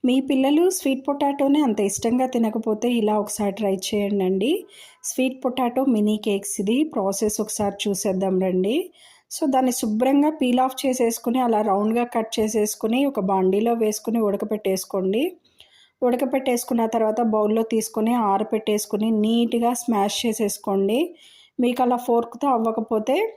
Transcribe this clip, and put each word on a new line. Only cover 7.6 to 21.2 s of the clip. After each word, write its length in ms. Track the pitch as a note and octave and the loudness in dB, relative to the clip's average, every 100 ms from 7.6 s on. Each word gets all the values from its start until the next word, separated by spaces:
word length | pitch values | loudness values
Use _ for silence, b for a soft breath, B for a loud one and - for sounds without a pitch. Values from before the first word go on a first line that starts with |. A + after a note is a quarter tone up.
| G3+ G3+ | -4 -2
చూసేద్దాం 560 | G#3 F#3+ G#3 F#3+ F#3+ F#3 | -4 -2 -2 -2 0 0
రండి. 380 | F#3 F#3 F#3+ C#4+ F#4+ B B B B | 0 0 0 -2 -4 B B B B
So, 120 | - D#4 | -4 0
దాన్ని 240 | C4 B3+ | 2 0
శుభ్రంగా 580 | A#3+ A3+ G#3+ B3+ C#4+ D4+ | 0 -2 0 2 4 2
పీల్ 300 | D#4 C4 B3 | 2 0 2
ఆఫ్ 160 | C4 C4 | 0 0
చేసేసుకుని, 640 | C4+ B3+ A3+ A#3 - B3 | -2 0 0 0 -2 0
అలా 200 | B3 G#3+ | 2 2
రౌండ్గా 420 | G#3+ G3 G#3+ A#3 A#3+ | 2 2 2 0 -2
కట్ 240 | A#3+ A3 | -4 -4
చేసేసుకుని, 680 | - G#3+ A3 G#3 - A3 A#3+ C#4 | -2 -2 0 -2 -2 -2 0 0
ఒక 140 | C4+ | 0
బాండీలో 540 | F#3+ F#3+ F#3 G3 A#3 | 0 2 4 2 2
వేసుకుని 460 | A#3 G#3+ G#3+ - A#3 | 2 0 -2 -2 0
ఉడకపెట్టేసుకోండి. 1000 | G#3 G3+ G#3+ G#3+ G3 F#3+ - G3 F#3 G#3 E4+ - b b b b b _ | 0 0 -4 -4 -2 -2 -2 -2 0 0 -2 -6 b b b b b _
ఉడకపెట్టేసుకున్న 840 | B3 B3 C4 C4+ C4 A#3+ - A#3 A3+ | 0 2 0 0 0 -2 0 0 0
తర్వాత 360 | A#3 A3 G#3+ | 2 0 2
బౌల్లో 420 | A#3 G#3+ G#3+ A3 | 0 2 2 0
తీసుకుని, 500 | A3 A3+ G#3+ A3+ A3 A#3+ G#3+ | 0 -2 -2 -2 0 2 2
ఆరపెట్టేసుకుని, 840 | G3 A3 G#3+ A3 G#3+ - G#3 A3 G#3+ | 0 0 -2 0 -2 -2 -2 0 2
నీట్‌గా 500 | G#3+ A#3 A#3 A#3+ A#3 | 2 2 2 2 0
స్మాష్ 440 | A#3+ - A3 G3+ - | 0 0 0 0 -2
చేసేసుకోండి. 800 | A#3 A3 G#3 - - G3 G3 A#3 F4 B | -4 -2 -2 -4 -2 0 2 0 -2 B